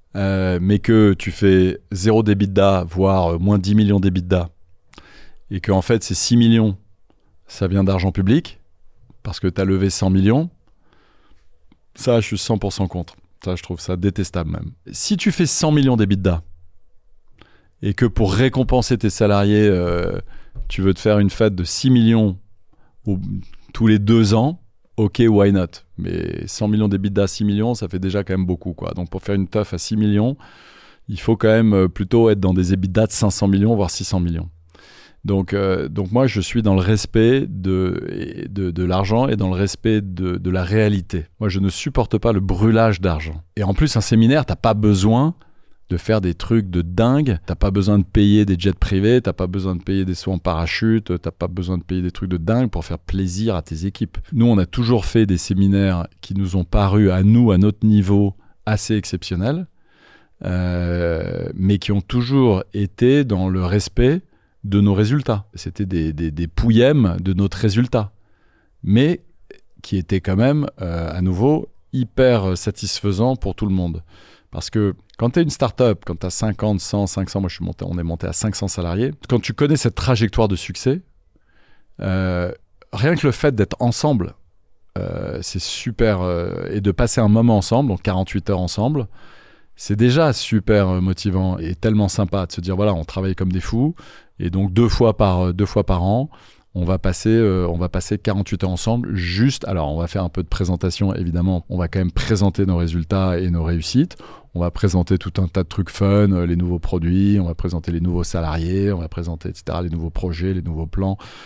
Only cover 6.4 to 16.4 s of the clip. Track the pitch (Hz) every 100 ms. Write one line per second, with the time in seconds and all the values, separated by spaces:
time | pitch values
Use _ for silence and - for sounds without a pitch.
6.4 | 117 113 107 95 _ _ _ _ _ _
7.4 | - - 95 98 95 95 92 95 92 147
8.4 | - - _ _ - - - - - -
9.4 | 95 87 95 95 98 - 95 95 98 127
10.4 | 175 - _ _ _ _ _ _ _ -
11.4 | - - - _ _ - - 117 107 104
12.4 | - 107 101 - 92 90 85 - _ _
13.4 | 95 90 - 90 - 90 98 92 92 90
14.4 | 80 80 78 - - - - 202 208 -
15.4 | 170 - 156 151 135 120 101 98 95 82